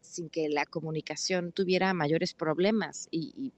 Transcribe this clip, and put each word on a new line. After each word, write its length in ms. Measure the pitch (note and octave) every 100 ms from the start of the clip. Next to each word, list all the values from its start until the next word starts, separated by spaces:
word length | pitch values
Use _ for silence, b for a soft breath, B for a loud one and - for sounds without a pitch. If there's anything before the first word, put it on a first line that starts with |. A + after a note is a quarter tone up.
sin 280 | - F3 D#3+
que 200 | E3 D3+
la 160 | D3
comunicación 880 | D3+ D#3+ D#3+ D#3 - D3+ - F3+ F3
tuviera 400 | F#3+ F#3 F#3 F#3+
mayores 400 | F3+ D3 E3 F3+
problemas 760 | - D#3+ D#3 G3 A3+ D3+ - -
y, 240 | E3 D3+ -
y, 160 | C3+